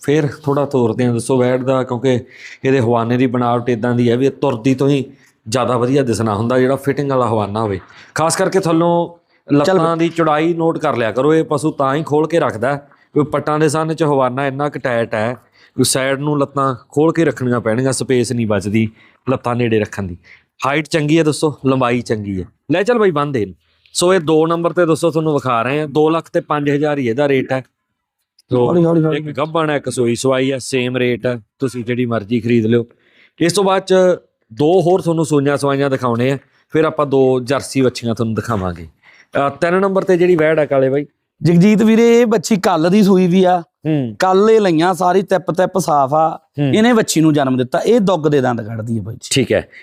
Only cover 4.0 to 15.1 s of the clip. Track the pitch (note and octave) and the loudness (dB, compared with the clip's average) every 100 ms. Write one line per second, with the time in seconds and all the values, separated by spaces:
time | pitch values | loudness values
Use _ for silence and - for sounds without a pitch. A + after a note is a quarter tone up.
4 | A#2 B2 C3+ - C#3+ A#2 C3+ B2+ C#3 C#3+ | 0 2 0 0 -2 0 -2 0 2 0
5 | B2 - _ _ A2 B2+ A2+ B2 B2 C#3+ | -4 -14 _ _ -6 -2 0 0 0 0
6 | A#2+ G#2+ A2+ G2+ A#2 B2+ B2+ C3+ C#3 C#3+ | 0 0 0 0 0 2 2 0 -2 -2
7 | C#3+ C3 A#2 A2+ G2+ G#2+ A2 F#2 - - | -2 0 0 0 -2 -4 -4 -4 -10 -20
8 | - - D#3+ E3 F3+ F#3 D#3+ E3 E3+ E3+ | -12 -4 -2 0 0 0 0 0 2 0
9 | E3+ - _ _ - C#3+ D3 F#3+ E3 E3 | -2 -10 _ _ 0 2 2 2 0 0
10 | E3+ E3 D#3+ D3+ E3 E3 E3 C3+ D3+ A#2+ | -2 0 0 2 0 0 -2 0 -2 0
11 | A2+ A2 D3 D#3+ D#3 C#3+ D#3 D#3 C3+ C#3+ | -2 0 2 2 0 -2 -2 -2 -2 -2
12 | D#3 D3+ D#3 E3+ C3 G#2 B2+ C#3+ - _ | -2 -2 0 0 -2 -2 -4 -4 -8 _
13 | _ D3 D3 D3 D3+ D3+ D#3 D#3 D#3+ D#3 | _ -2 -2 -2 -2 0 0 0 -2 -2
14 | D3+ C#3 B2+ B2+ C#3 C3+ D3 C3 C3 A#2 | 0 2 0 -2 -4 -4 -6 -6 -4 -2
15 | A2+ | -2